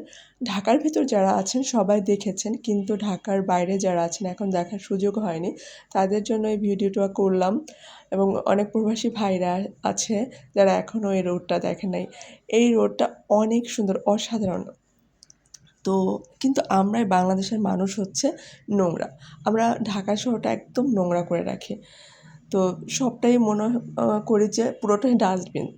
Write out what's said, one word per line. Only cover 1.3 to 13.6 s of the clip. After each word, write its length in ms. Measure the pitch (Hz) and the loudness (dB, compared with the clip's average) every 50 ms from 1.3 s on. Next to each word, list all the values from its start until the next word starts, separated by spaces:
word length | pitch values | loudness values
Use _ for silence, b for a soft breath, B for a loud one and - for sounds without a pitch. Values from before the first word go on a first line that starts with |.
| 208 | 2
আছেন 240 | 202 190 - - 254 | 2 0 -2 -2 -2
সবাই 360 | 269 - 247 220 185 196 208 208 | -2 0 0 0 4 4 2 2
দেখেছেন, 520 | 190 202 202 202 - 202 190 - - 208 240 | 4 2 0 0 0 -6 -6 -4 -6 -6 -6
কিন্তু 360 | - - 220 208 202 190 202 214 | -6 -4 -2 -2 -2 0 -2 -4
ঢাকার 420 | 190 208 208 185 180 - 214 196 196 | -2 -2 -4 -4 -4 -4 -2 -2 -2
বাইরে 320 | 190 190 180 180 175 185 196 190 | 0 0 0 0 2 0 -2 0
যারা 240 | 196 185 175 170 | 0 0 2 2
আছেন 220 | 170 170 - - 190 | 0 -2 -4 -6 -6
এখন 200 | 180 180 - 208 196 | -8 -6 -4 -4 -2
দেখার 300 | 190 170 175 175 214 196 | 0 -2 -2 -4 -8 -12
সুযোগ 340 | - - 196 185 196 202 196 214 | -6 -4 -4 0 0 0 0 -2
হয়নি, 320 | 214 185 160 160 175 220 - B B B B B B B | -4 -2 -4 -4 -4 -6 -8 B B B B B B B
তাদের 300 | - 196 190 190 202 214 | 0 0 2 2 0 -2
জন্য 220 | 202 - 220 214 214 | 0 0 -2 0 0
এই 120 | 214 214 208 | 0 -2 0
ভিডিওটা 500 | 214 202 196 190 202 196 196 202 196 196 196 | 0 -2 0 0 0 0 2 0 -2 0 0
করলাম। 400 | 202 196 190 185 185 180 190 214 311 - B B B B B B B B B | 0 2 2 2 2 2 2 0 -2 -4 B B B B B B B B B
এবং 160 | 190 190 196 196 214 - - | -2 0 2 2 0 0 2
অনেক 200 | - 196 202 208 208 | 2 2 2 2 0
প্রবাসী 380 | - 220 214 214 226 - - 226 | -2 0 0 0 -2 0 -2 -4
ভাইরা 420 | 226 214 214 196 185 175 180 180 180 190 202 208 - _ - | -2 0 0 0 0 0 0 0 -2 -2 -4 -8 -10 _ -4
আছে 320 | 196 196 - - - 220 202 254 254 B B B B - | -4 -2 -2 -4 -2 -2 -2 -2 -4 B B B B 2
যারা 180 | 202 196 190 185 | 4 4 6 4
এখনও 320 | 185 - - - 226 208 196 | 2 -2 -4 -6 -4 -2 0
এই 100 | 196 190 | 0 0
রোডটা 340 | 180 180 175 175 175 - 175 175 | 0 0 -2 -4 -2 -2 -2 -2
দেখে 280 | 185 180 175 - 208 | 0 -2 -4 -4 -4
নাই। 180 | 185 180 180 185 - B B B B B B B - | -4 -4 -4 -6 -8 B B B B B B B 0
এই 180 | 214 226 240 240 | 2 4 4 6
রোডটা 340 | 233 214 208 202 202 - - - - - _ - | 6 4 2 2 2 -2 -2 -2 -2 -10 _ 2
অনেক 320 | 208 214 220 220 226 240 | 2 2 4 2 0 0